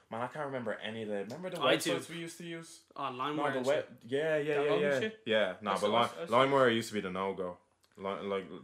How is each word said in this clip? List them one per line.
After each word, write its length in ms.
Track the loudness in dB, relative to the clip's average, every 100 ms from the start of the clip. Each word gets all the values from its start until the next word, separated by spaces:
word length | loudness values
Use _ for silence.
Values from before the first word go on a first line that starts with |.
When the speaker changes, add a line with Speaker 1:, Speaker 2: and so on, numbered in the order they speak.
| -10
Speaker 1:
Man, 120 | -6
I 60 | -4
can't 180 | -4 -6
remember 320 | -4 -4 -6
any 200 | -6 -6
of 60 | -6
the, 160 | -4
remember 260 | -6 -8 -8
the 60 | -2
Speaker 2:
iTunes. 400 | 2 2 2 -2
Speaker 1:
websites 100 | -4
we 60 | -10
used 220 | -10 -10
to 60 |
use? 360 | -12 -12 -14 -20 _ -8
Speaker 2:
Oh, 140 | -8
Speaker 1:
No, 100 | -4
Speaker 2:
LimeWire 280 | -4 0 0
Speaker 1:
the 60 | 0
Speaker 2:
and 80 | 2
Speaker 1:
we-, 60 |
Speaker 2:
shit. 160 | 0 0 -10 -4
Speaker 1:
yeah, 280 | -2 2 0
yeah, 40 | 2
yeah, 0 | 2
Speaker 3:
Download 200 | 2 4
Speaker 1:
yeah. 200 | 2 2
Speaker 3:
shit? 180 | 0 -4 2
Speaker 1:
Yeah, 260 | 4 4 0
nah, 100 | -2
Speaker 3:
I 40 |
Speaker 1:
but 60 | 2
Speaker 3:
saw, 60 | 4
Speaker 1:
Lime-, 200 | 4 4 0
Speaker 3:
I 40 | 2
saw. 60 | 4 6
Speaker 1:
LimeWire 280 | 6 6
used 140 | 4 0
to 60 |
be 60 | -4
the 80 | -4
no-go. 460 | -2 -2 -2 -6 -8 _ _ _ -10
Li-, 60 | -6 -4
like, 260 | -2 -4 -4 -12